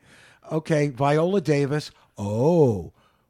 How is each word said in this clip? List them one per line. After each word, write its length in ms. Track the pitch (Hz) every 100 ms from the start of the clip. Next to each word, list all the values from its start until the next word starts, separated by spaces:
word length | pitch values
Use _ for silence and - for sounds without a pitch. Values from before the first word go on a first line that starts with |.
| _ - - _ -
Okay, 360 | 156 - 151 147
Viola 540 | 120 139 151 175 196
Davis. 500 | 147 143 139 151 - - _ -
Oh, 760 | 101 107 147 175 131 98 80 - _ _